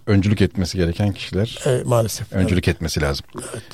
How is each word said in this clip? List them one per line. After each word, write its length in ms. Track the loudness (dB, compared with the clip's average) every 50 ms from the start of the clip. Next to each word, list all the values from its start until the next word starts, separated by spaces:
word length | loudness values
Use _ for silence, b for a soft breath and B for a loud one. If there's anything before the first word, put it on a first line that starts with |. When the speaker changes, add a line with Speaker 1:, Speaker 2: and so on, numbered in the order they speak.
| -2 2
Speaker 1:
öncülük 340 | 4 4 4 4 4 4
etmesi 360 | 2 2 2 0 -4 -2 0 0
gereken 340 | 0 0 0 0 0 0 -2
kişiler 460 | -4 -6 -4 -2 -2 -2 -2 -4 -4 -2
Speaker 2:
E, 180 | 0 0 0 0
maalesef. 480 | 2 2 2 2 0 -4 -8 -8 -4 -2
Speaker 1:
öncülük 340 | 0 2 2 2 2 2 2
Speaker 2:
Evet. 80 | 0
Speaker 1:
etmesi 260 | 0 -2 -4 -2 -2
lazım. 240 | -2 -2 -2 -4 -6 -12 -14 -14 -12 -12 -12
Speaker 2:
Evet. 100 | -12 -12 -14